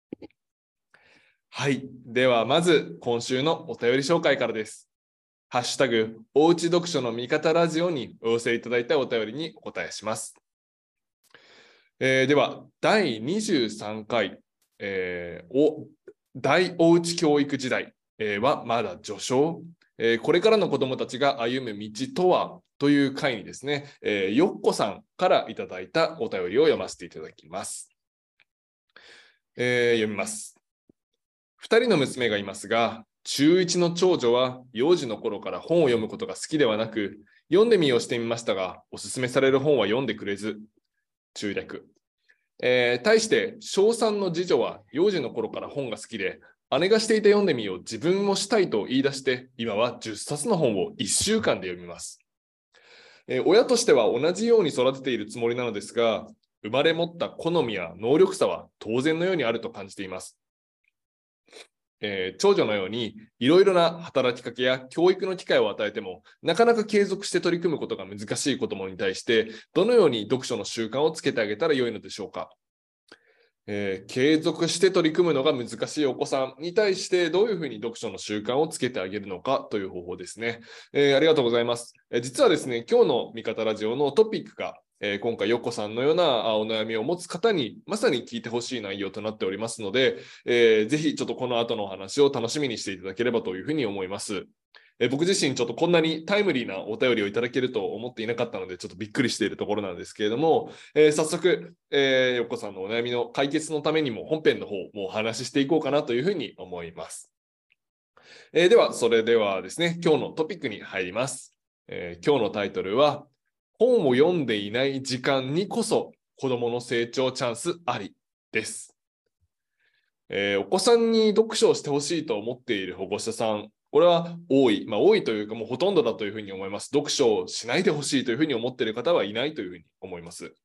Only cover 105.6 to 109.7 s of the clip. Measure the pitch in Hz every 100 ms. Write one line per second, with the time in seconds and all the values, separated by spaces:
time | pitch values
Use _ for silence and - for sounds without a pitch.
105.6 | 135 160 135 147 135 120 160 190 104 -
106.6 | 92 87 85 82 82 - - _ _ _
107.6 | _ _ _ _ _ _ - - - 151
108.6 | 180 226 131 - 117 113 110 117 101 95
109.6 | 92